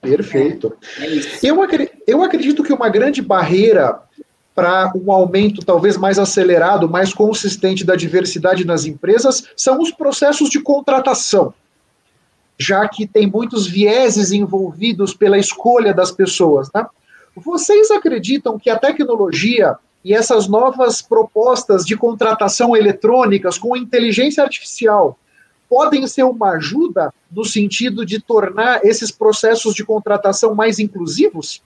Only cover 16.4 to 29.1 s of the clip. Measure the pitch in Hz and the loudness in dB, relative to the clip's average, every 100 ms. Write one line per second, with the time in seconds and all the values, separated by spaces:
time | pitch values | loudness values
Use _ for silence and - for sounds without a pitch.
16.4 | 170 143 139 202 226 _ _ _ _ - | 2 2 0 -6 -6 _ _ _ _ -14
17.4 | 226 349 - 415 427 415 - 240 180 277 | -6 -6 2 4 4 2 0 -2 -2 -4
18.4 | - 214 - 220 277 294 277 226 196 139 | -4 -4 -2 0 0 0 -2 0 0 0
19.4 | 208 240 175 - _ _ 185 214 226 233 | -2 2 0 -2 _ _ -6 -4 0 0
20.4 | 196 208 254 254 247 247 - 226 220 214 | 2 2 0 2 0 0 0 0 0 0
21.4 | 240 247 - 196 170 214 233 220 220 226 | 0 0 2 0 0 -2 -2 0 -2 0
22.4 | 202 - 240 226 208 196 214 254 233 196 | -2 0 2 4 2 2 2 2 2 0
23.4 | 185 - 226 247 247 247 233 196 269 294 | -2 -4 -6 -6 -2 0 0 0 0 0
24.4 | 285 - - - 226 208 156 - _ _ | -2 -2 -14 -2 0 2 2 -2 _ _
25.4 | _ _ _ 262 311 285 262 - 262 240 | _ _ _ 0 2 0 -2 0 0 0
26.4 | 202 165 143 226 339 190 151 - _ 175 | -2 -2 -4 -4 -2 -2 -4 -6 _ -8
27.4 | 208 220 202 190 247 220 196 214 - 226 | -6 -2 -2 -2 -6 -6 -6 -8 0 0
28.4 | 190 190 233 247 202 220 220 | 0 -2 -2 2 2 0 -6